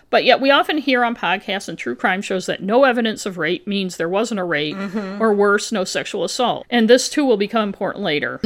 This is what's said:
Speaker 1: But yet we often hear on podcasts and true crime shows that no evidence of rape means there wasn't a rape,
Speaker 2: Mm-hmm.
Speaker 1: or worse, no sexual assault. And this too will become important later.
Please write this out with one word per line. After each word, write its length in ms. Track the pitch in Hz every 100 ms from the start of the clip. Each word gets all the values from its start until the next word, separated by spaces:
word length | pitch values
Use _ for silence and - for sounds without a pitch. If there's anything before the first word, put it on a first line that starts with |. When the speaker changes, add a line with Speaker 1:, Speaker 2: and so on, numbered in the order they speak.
| -
Speaker 1:
But 140 | - 170
yet 160 | 226
we 80 | 269
often 260 | 285 359 311
hear 280 | 277 254
on 100 | 233 233
podcasts 540 | 175 190 - 196 -
and 80 | 165
true 160 | -
crime 260 | 247 165 185
shows 240 | - 190
that 180 | 185 -
no 220 | 190 240
evidence 400 | 269 240 220 190
of 140 | 208 175
rape 280 | 156 - 202
means 300 | 202 185 -
there 140 | 170
wasn't 300 | 196 233 208
a 40 |
rape, 320 | 180 147 151 190
Speaker 2:
Mm-hmm. 460 | 196 214 190 208
Speaker 1:
or 100 | 226
worse, 400 | 202 202 208 -
no 120 | 214
sexual 380 | 185 - - 202
assault. 440 | 185 - 233 147 -
And 220 | 240 220
this 180 | 254 -
too 160 | 302
will 140 | 269 208
become 240 | 202 233 208
important 360 | - 185 -
later. 340 | 190 147 123 131